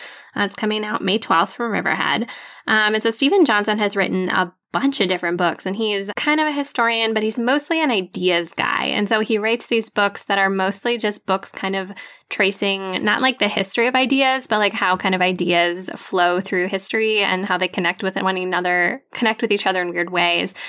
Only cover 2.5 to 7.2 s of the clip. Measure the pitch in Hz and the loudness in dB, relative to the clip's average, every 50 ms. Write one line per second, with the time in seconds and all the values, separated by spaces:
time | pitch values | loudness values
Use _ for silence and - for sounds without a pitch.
2.5 | - - - - 214 214 214 208 214 214 214 226 226 - - 277 359 403 359 254 | -20 -10 -4 0 2 2 2 2 2 2 0 0 0 2 2 4 6 6 6 6
3.5 | 226 208 208 214 208 214 214 202 202 202 190 - 185 185 185 180 - - 185 175 | 4 2 2 2 0 0 0 0 0 0 0 0 0 0 0 0 0 0 -2 -2
4.5 | - _ _ _ - 226 226 277 269 - - 180 185 175 - 170 175 349 185 170 | -4 _ _ _ -2 0 0 0 2 2 0 0 0 0 -2 -2 0 2 2 0
5.5 | 151 - - 190 190 196 226 214 208 196 196 196 208 - - - 302 311 311 302 | 0 -2 -4 -6 -4 -2 -2 -2 -2 -2 -4 -6 -6 -4 0 0 2 2 2 0
6.5 | 294 285 285 269 - - 233 226 233 226 226 220 220 220 | 0 -2 -4 -4 -2 0 0 2 2 2 0 0 0 0